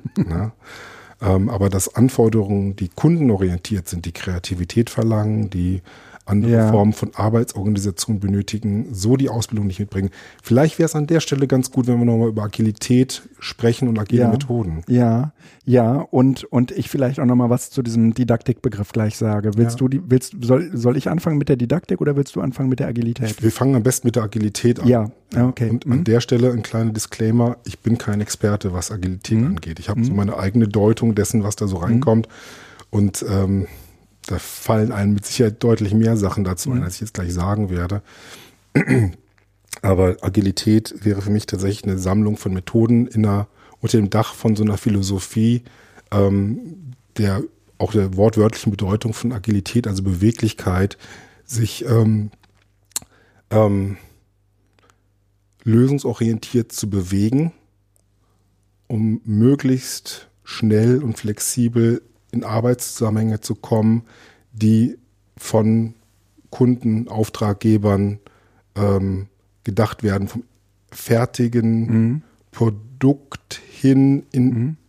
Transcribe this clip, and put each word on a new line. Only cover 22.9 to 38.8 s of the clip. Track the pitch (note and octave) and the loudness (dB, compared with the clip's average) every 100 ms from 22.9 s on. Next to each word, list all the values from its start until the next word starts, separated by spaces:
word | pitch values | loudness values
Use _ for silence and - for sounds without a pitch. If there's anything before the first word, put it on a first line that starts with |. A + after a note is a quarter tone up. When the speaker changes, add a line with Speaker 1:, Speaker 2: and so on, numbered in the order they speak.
| A#2+ A#2 A#2 A2+ | -2 -4 -4 -6
Speaker 2:
Ich, | G#2 | -2
wir | A2 | -2
fangen | - C3+ | 2 2
am | C3 | 4
besten | A#2+ - A#2 | 2 0 0
mit | |
der | A#2 | 0
Agilität | G#2+ A2+ G#2 - A#2+ A#2+ | -2 -2 -4 0 0 4
an. | A#2+ | 4
Speaker 1:
Ja, | A#2+ G#2+ - _ | 4 0 -8 _
ja, | A#2 B2 | 0 0
okay. | - A2+ | 0 -2
Speaker 2:
Und | A#2+ C#3+ | -2 0
an | C3 | 0
Speaker 1:
Mhm. | |
Speaker 2:
der | C#3 A#2 | 2 2
Stelle | - A#2+ B2+ | 2 2 2
ein | A#2+ | 0
kleiner | - A2+ A2+ | -4 -2 -2
Disclaimer, | G#2+ - - A2 A#2+ A#2+ - - | -4 -8 -4 0 2 2 -2 -12
ich | - | -6
bin | A2 A#2 | -2 -2
kein | - G#2 | -2 -4
Experte, | G#2 - G#2 G#2 G2 | -4 -2 -2 -2 -2
was | F2+ - | -4 -6
Agilität | G#2+ F#2 F#2 - A2 | -6 -6 -6 -2 0
Speaker 1:
Mhm. | C#3 | 0
Speaker 2:
angeht. | G3 E2 D#2+ | -2 -8 -10
Ich | - | -6
habe | G#2 | -2
Speaker 1:
Mhm. | |
Speaker 2:
so | B2 | 0
meine | G2+ G2+ - | 0 -2 -2
eigene | G2 A#2 G#2 | 0 2 2
Deutung | G#2 G#2+ A2+ A#2 G#2 | 4 2 4 2 0
dessen, | F#2+ A2+ | 0 0
was | G#2 - | -2 -4
da | G#2 | -4
so | F2+ | -2
Speaker 1:
Mhm. | |
Speaker 2:
reinkommt. | F2 A#2+ C#3 A2+ A2 - - - - - - | 0 2 4 2 0 -10 -20 -20 -20 -20 -6
Und, | G#2+ G2+ - G#2+ | 0 0 -2 -4
ähm, | G2 G2 G2 F2+ - - _ _ _ - | 0 0 0 -4 -12 -20 _ _ _ -8
da | F2 | -8
fallen | - - - A2 A#2 | -8 -6 0 0 0
einem | G#2 G2+ | 0 0
mit | G2+ - | 0 -2
Sicherheit | - A2 A2 | 0 0 2
deutlich | A#2+ A2 G#2 | 2 2 2
mehr | A2 A2+ A2 | 2 2 2
Sachen | F#2 - | 0 -2
dazu | F#2 F2+ C3+ | -4 -4 -4
ein, | B2 | -4
Speaker 1:
Mhm. | |
Speaker 2:
als | F2+ | -4
ich | - | -8
jetzt | G#2 | -10
gleich | - F2 | -8 -6
sagen | F2 F#2 G#2 G2 | -4 -2 -2 -2
werde. | F2 F2 G2+ - - - - - _ _ | -4 -4 -6 -8 -20 -20 -20 -20 _ _
<clears throat> | - | 0